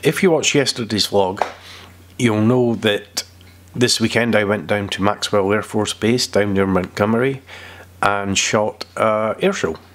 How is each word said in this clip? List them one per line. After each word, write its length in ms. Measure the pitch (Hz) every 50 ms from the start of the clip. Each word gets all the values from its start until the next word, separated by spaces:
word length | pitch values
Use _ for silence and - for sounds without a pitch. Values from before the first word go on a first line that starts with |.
| - 143
If 140 | 156 - -
you 80 | 190
watched 240 | 160 151 110 - -
yesterday's 540 | 143 135 117 - - 120 98 110 104 90 -
vlog, 380 | - 101 98 92 95 101 - - - - - - - - - - - - - - - -
you'll 220 | 127 117 107 107
know 340 | 107 113 123 127 123 120 117
that 480 | 98 - 110 104 101 - - - - - - - - - - - - - - -
this 240 | - 120 117 - -
weekend 340 | 113 110 - 117 113 120 107
I 80 | 107 107
went 240 | 98 104 104 80
down 220 | 78 107 104 101 98
to 140 | - - 95
Maxwell 500 | 101 104 101 - - - 104 95 95 104
Air 80 | 107
Force 320 | 98 - - 110 104 101 -
Base 340 | - - 107 120 123 120
down 280 | - - 101 104 104 98
near 120 | 95 98
Montgomery 760 | 95 95 92 90 95 - - 104 104 113 113 123 135 139 131 - - - - - - - - - - - -
and 380 | - 101 101 101 101 98 98 95
shot 480 | - - - 110 107 107 - - - - -
a 400 | - 110 110 107 107 110 110 101 -
air 140 | - 185 196
show. 240 | - - 85 80 - - - -